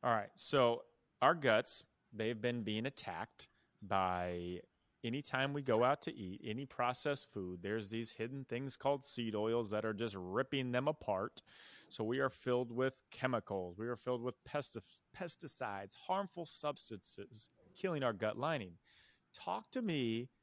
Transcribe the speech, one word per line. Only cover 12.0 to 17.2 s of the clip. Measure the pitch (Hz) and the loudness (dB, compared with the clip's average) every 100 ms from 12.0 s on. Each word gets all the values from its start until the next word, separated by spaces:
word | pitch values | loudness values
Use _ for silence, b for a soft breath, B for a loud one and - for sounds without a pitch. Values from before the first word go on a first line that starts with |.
we | 110 131 | -2 2
are | 135 | 0
filled | - - 123 123 | -2 0 0 0
with | 117 131 - _ | 0 0 0 _
chemicals. | - 131 120 - 98 90 87 | -4 0 0 0 -4 -4 -4
We | 117 | -6
are | 120 | -4
filled | - 123 | -2 -2
with | 120 117 | -2 -6
pestif-, | - 147 135 113 - - _ - | -6 -4 -4 -8 -12 -20 _ -10
pesticides, | 175 - 156 - 120 98 98 | -6 -6 -6 -6 -4 -6 -8
harmful | - - 185 196 - 165 | -14 -2 -2 -2 -6 -8
substances, | - 147 143 - 92 - - | -4 -4 -4 -6 -8 -10 -12